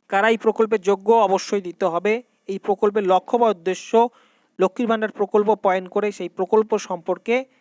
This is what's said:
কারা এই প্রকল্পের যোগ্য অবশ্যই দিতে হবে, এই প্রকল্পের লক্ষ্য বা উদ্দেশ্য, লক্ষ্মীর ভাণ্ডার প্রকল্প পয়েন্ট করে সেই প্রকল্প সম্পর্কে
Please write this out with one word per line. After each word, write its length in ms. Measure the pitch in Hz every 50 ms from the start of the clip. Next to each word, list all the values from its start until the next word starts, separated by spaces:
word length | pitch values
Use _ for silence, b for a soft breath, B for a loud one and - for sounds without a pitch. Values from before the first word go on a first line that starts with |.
| _ -
কারা 200 | 202 196 208 226
এই 80 | 240
প্রকল্পের 440 | 202 - 220 202 - 220 208 226 202
যোগ্য 320 | 175 196 202 190 196 208
অবশ্যই 480 | 226 226 208 185 196 185 - - 214 202
দিতে 240 | 180 175 175 - 196
হবে, 380 | 175 165 175 185 208 220 247 247 _ _ _ _
এই 120 | - 196 190
প্রকল্পের 480 | - 214 196 - 220 208 202 214 202
লক্ষ্য 320 | 180 185 185 - - 240 233
বা 120 | 233 220
উদ্দেশ্য, 580 | 196 170 165 185 180 - - - - 226 240 240 b b b b b b b b b -
লক্ষ্মীর 300 | 190 185 - - 247 214
ভাণ্ডার 220 | 226 220 220 208
প্রকল্প 440 | - - 202 190 - 214 208 214 214
পয়েন্ট 340 | 202 - 190 185 190 185 180
করে 240 | - 202 208 208
সেই 160 | 202 - 180 170
প্রকল্প 500 | _ - 185 - 220 214 220 - 220 202
সম্পর্কে 680 | - - 185 175 - 190 175 175 - 226 240 262 269 _ _ _